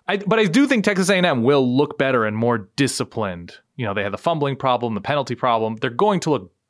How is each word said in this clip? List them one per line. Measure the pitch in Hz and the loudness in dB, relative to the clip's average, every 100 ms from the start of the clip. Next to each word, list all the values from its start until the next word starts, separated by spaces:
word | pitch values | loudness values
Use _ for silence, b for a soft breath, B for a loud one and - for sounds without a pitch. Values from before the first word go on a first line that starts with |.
| - | -4
I, | 196 | -2
but | 190 220 | 0 2
I | |
do | 208 196 285 | 4 4 4
think | 247 | 4
Texas | 202 190 185 | 2 0 2
A | 185 | 2
and | 180 | 2
M | 127 | 2
will | 120 143 127 127 | 4 4 4 2
look | 147 - | 0 0
better | 135 127 | 0 2
and | 107 107 | 0 0
more | 120 117 92 - | 0 0 -4 -2
disciplined. | 135 - 123 117 101 87 85 - _ | -2 -2 -6 -6 -6 -8 -14 -20 _
You | - 110 | -8 -6
know, | |
they | 98 | -4
had | 98 | -4
the | 98 | -2
fumbling | 170 160 143 | -2 0 -2
problem, | 135 135 120 120 | -2 0 0 -2
the | 104 | -4
penalty | 117 147 127 | -4 -4 -4
problem. | 117 127 113 110 110 | -2 0 0 0 -4
They're | 131 | -6
going | 120 208 190 | 0 0 0
to | 160 | -2
look | 98 90 _ | -6 -8 _